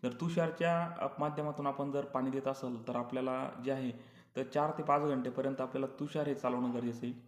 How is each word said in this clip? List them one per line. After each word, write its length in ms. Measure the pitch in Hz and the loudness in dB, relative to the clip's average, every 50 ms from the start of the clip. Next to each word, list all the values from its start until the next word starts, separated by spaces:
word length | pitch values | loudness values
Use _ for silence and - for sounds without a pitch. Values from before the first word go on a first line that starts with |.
| - | -2
जर 80 | 123 | -2
तुषारच्या, 720 | 120 - 170 170 165 170 165 165 165 - 170 170 170 170 170 170 170 - | -2 0 -2 2 4 4 2 2 2 2 4 4 4 4 2 0 -2 -2
अ, 80 | - 139 - - | -4 -4 0 0
माध्यमातून 480 | 147 151 147 147 151 151 143 - 143 | -2 0 0 0 -2 -2 -2 0 -2
आपण 240 | 139 139 - 143 143 | -2 0 0 -2 0
जर 140 | 139 143 139 | 0 0 0
पाणी 240 | 139 - 131 127 135 | 0 0 0 0 2
देत 180 | 131 135 135 | 0 0 0
असाल 280 | 135 135 - - 127 123 117 117 | 0 -2 0 -2 -4 -4 -4 -4
तर 80 | 120 120 | -2 -2
आपल्याला 540 | 120 120 117 127 127 131 131 127 131 135 135 - - 120 | -2 -2 -2 -2 -2 0 0 0 0 -2 -4 -6 -4 -2
जे 60 | 131 | -2
आहे 200 | 135 135 131 123 117 - - - - - - _ _ | -2 0 -2 -4 -6 -8 -14 -18 -20 -20 -20 _ _
तर 80 | 127 135 | -4 -4
चार 280 | - - 151 147 156 156 | 0 2 2 2 2 2
ते 60 | - 156 | 0 2
पाच 180 | 143 143 143 | 4 4 4
घंटेपर्यंत 600 | 147 151 143 131 123 123 123 135 131 135 135 131 | 6 4 2 2 0 -2 -2 0 0 0 0 0
आपल्याला 260 | 131 123 - 131 135 135 135 - | -4 -2 0 -2 -2 -2 -2 -6
तुषार 280 | 147 143 - 156 147 | -6 -2 0 0 0
हे 80 | 147 139 | 0 0
चालवणं 380 | 139 - 127 123 123 123 123 120 | 0 2 0 2 2 2 0 0
गरजेचं 340 | 123 120 120 117 117 131 | 0 0 -2 -2 -2 -4
आहे. 60 | 120 120 - - | -4 -4 -6 -12